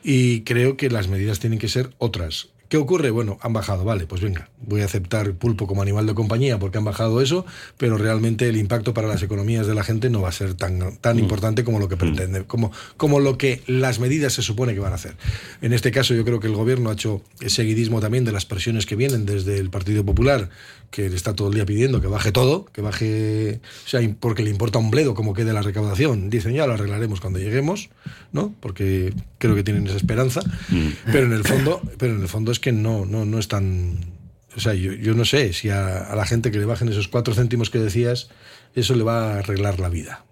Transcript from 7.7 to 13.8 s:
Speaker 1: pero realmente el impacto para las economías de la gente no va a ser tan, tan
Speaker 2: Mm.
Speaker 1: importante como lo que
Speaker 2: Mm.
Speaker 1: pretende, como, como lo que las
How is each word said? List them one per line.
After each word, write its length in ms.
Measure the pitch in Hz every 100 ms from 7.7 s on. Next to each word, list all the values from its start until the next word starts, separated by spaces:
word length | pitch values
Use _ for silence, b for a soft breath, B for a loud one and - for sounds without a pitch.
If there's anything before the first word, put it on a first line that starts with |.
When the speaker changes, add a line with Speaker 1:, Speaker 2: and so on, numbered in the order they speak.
| _
Speaker 1:
pero 200 | 120 110
realmente 500 | 110 110 113 110 120
el 80 | 110
impacto 360 | 104 120 113
para 140 | 113 107
las 160 | 98
economías 420 | 95 101 101 113 104
de 80 |
la 120 | 107 98
gente 240 | 110 123
no 100 | 113
va 80 | 92
a 40 |
ser 200 | - 98
tan, 440 | 90 92 92 92 -
tan 180 | 120 117
Speaker 2:
Mm. 40 |
Speaker 1:
importante 440 | 101 101 110 107
como 160 | 117 107
lo 80 | 95
que 80 | 92
Speaker 2:
Mm. 40 |
Speaker 1:
pretende, 440 | 82 76 92 95
como, 280 | 92 117 110 B B -
como 240 | 151 143
lo 160 | 139 127
que 220 | 139 120 -
las 320 | 127